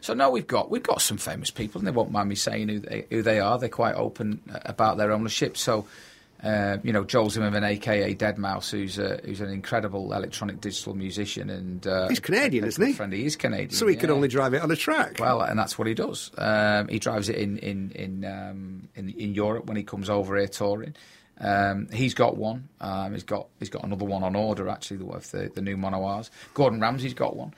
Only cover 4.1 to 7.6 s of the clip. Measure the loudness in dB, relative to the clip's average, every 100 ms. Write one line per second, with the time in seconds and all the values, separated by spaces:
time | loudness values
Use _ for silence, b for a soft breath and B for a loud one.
4.1 | -2 -2 -4 -6 -10 -6 2 4 4 2
5.1 | 2 0 0 0 0 0 0 -2 B B
6.1 | B B -8 0 2 2 0 2 2 4
7.1 | 4 4 2 2 2